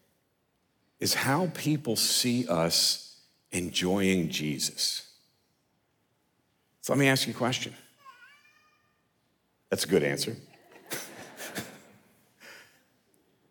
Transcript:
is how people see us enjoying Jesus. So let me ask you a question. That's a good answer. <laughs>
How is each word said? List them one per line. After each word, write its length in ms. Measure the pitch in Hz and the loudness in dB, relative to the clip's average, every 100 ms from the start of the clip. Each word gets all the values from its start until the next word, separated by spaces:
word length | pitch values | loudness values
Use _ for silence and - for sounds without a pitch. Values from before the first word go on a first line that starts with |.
| _ _ _ _ _ _ _ _ _ _ | _ _ _ _ _ _ _ _ _ _
is 140 | - | -2
how 380 | - 127 147 180 | 0 2 2 0
people 420 | - 147 151 123 107 | 0 0 0 0 0
see 520 | - - 123 120 123 | 2 2 2 0 2
us 720 | 85 85 - - - - - _ _ _ | 2 2 4 2 0 -6 -20 _ _ _
enjoying 760 | 92 87 - 90 101 95 92 80 | -6 -2 0 2 4 4 4 2
Jesus. 800 | - 76 69 - - - - - _ _ _ _ _ _ _ _ _ _ _ _ _ _ _ _ _ | -2 -2 -2 -4 -2 -4 -4 -10 _ _ _ _ _ _ _ _ _ _ _ _ _ _ _ _ _
So 120 | - | -2
let 60 | 139 | 4
me 80 | 135 | 4
ask 200 | 135 123 | 4 0
you 60 | |
a 20 | 117 | -2
question. 360 | 123 120 - - - _ - - - 1077 1077 _ _ _ _ _ _ _ _ _ _ _ _ | -2 -2 -6 -12 -20 _ -20 -20 -20 -20 _ _ _ _ _ _ _ _ _ _ _ _ _
That's 160 | 98 80 | -4 2
a 20 | |
good 160 | 87 | 2
answer. 320 | 71 69 - - - - - - - | 2 0 -4 -8 -14 -20 -20 -20 -12
<laughs> 720 | - - - - - - - - - - - _ _ _ _ - - - _ _ _ _ _ _ _ _ | -12 -10 -16 -18 -14 -10 -10 -12 -16 -20 -20 _ _ _ _ -20 -20 -20 _ _ _ _ _ _ _ _